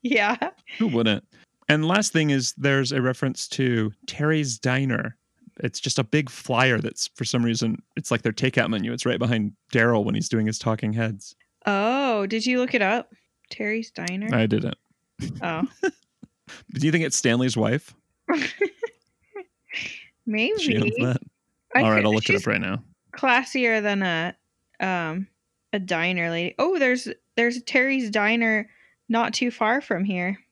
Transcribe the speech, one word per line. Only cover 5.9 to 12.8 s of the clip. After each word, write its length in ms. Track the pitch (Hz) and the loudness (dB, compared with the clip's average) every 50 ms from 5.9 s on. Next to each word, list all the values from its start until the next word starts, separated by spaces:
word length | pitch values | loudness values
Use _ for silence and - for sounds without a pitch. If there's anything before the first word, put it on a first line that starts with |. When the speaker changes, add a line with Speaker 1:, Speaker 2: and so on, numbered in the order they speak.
| - - | -2 -2
Speaker 2:
a 60 | 123 | 0
big 260 | - - 151 151 123 | 2 0 0 0 -2
flyer 500 | - - - - 127 117 131 131 120 110 | -10 -14 -6 -2 2 4 4 4 4 2
that's, 280 | - 113 - - - - _ | 0 -4 -4 -6 -8 -8 _
for 80 | - 123 | -6 -6
some 180 | - - 123 117 | -2 0 0 2
reason, 380 | 117 117 110 117 113 107 - _ _ _ | 2 0 0 0 -2 -2 -4 _ _ _
it's 140 | - - - | -10 -2 -2
like 120 | 123 117 | -2 0
their 100 | - 117 | 0 -2
takeout 380 | 107 - 135 131 - 131 117 - | -2 0 -2 2 2 2 2 2
menu. 240 | 113 104 104 117 120 | 0 -2 -2 -4 -4
It's 100 | 120 - | -2 -2
right 140 | 123 117 - | -2 0 0
behind 340 | 120 120 120 110 104 101 - _ _ _ | 0 0 2 0 0 -2 -6 _ _ _
Daryl 300 | - 120 113 120 117 107 | 2 4 4 6 4 4
when 120 | 104 113 113 | 2 0 0
he's 160 | 107 107 - | -2 -2 0
doing 160 | - 113 107 | 0 0 0
his 120 | 107 110 - | 0 -2 -2
talking 340 | - 113 110 107 - 107 107 | -2 -2 -2 -2 -2 -2 -2
heads. 420 | 113 113 110 104 98 - - - _ _ _ _ _ _ | -2 -2 -2 -4 -8 -14 -20 -20 _ _ _ _ _ _
Speaker 1:
Oh, 580 | 208 202 196 202 226 254 277 285 262 226 208 196 | -2 0 0 0 0 0 0 0 0 0 -2 -2
did 220 | 196 220 226 220 | -2 -4 -2 0
you 140 | 247 254 247 | 0 0 0
look 120 | 247 247 247 | 0 0 0
it 60 | 240 | 0